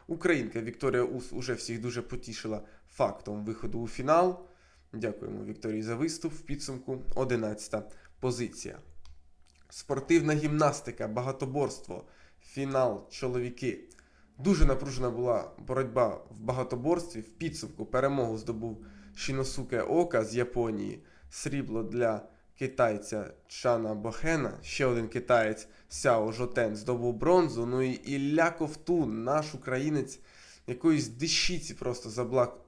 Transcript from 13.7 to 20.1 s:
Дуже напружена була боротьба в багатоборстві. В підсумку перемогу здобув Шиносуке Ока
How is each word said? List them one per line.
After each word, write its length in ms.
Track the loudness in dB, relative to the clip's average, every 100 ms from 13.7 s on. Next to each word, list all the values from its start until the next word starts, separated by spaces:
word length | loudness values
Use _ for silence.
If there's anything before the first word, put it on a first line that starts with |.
| -4 -10 -20 _ _ _ -2
Дуже 260 | 2 8
напружена 460 | 8 6 0 -2 -2
була 400 | 0 2 0 -2 -10
боротьба 500 | -4 -2 0 2 2 0 -10
в 100 | -8
багатоборстві. 800 | -4 -2 -2 -2 2 2 0 -10
В 80 | -12
підсумку 580 | -8 -6 -6 -10 -10 -2
перемогу 520 | 2 2 2 0 -2
здобув 460 | -4 -4 -6 -8 -12 -18 -18
Шиносуке 680 | -8 -2 0 -2 -2 -2 -2
Ока 440 | 2 2 4